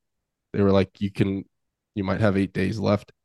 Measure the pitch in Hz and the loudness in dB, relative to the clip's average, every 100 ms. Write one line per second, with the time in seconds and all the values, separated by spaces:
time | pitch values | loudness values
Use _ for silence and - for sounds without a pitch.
0 | _ _ _ _ _ 104 98 98 95 - | _ _ _ _ _ 0 2 4 0 -4
1 | 98 - 98 98 - _ _ _ _ 104 | -6 -2 -2 -4 -10 _ _ _ _ -6
2 | 95 92 107 95 95 95 95 107 98 104 | -4 0 2 2 -2 -2 -4 -2 0 0
3 | - _ | -4 _